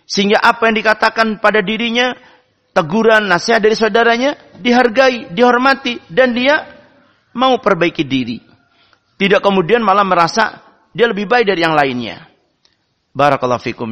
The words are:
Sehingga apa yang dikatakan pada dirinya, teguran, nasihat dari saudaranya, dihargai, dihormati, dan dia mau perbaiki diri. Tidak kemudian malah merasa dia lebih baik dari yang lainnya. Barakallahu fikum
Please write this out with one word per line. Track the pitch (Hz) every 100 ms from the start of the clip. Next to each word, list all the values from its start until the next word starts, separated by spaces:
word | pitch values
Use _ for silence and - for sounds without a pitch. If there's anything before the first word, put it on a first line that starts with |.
Sehingga | - - 202 208
apa | 233 - 226
yang | 220
dikatakan | 214 214 220 233 220 208
pada | 214 214
dirinya, | 190 220 233 240 247 240 _ _ _ _ _ 185
teguran, | 156 214 220 220 202
nasihat | 170 - 233
dari | 214 208
saudaranya, | 220 226 233 233 269 285 - -
dihargai, | 220 240 247 208 262 240 -
dihormati, | 170 247 240 269 269 254 240 -
dan | 170 262 233
dia | 262 311 - - _ _ _ _ _
mau | 240 262 247
perbaiki | 202 180 170 -
diri. | 139 131 120 113 - _ _ _ _ _ _ -
Tidak | 190 180
kemudian | 202 190 165 233
malah | 214 196
merasa | 196 175 165 220 214 - _ _ _
dia | - 233
lebih | 202 196
baik | 247 202
dari | 180
yang | 165 156
lainnya. | 139 123 110 82 80 _ _ _ _ _ _ _ _
Barakallahu | 135 143 135 127 120
fikum | 120 - 113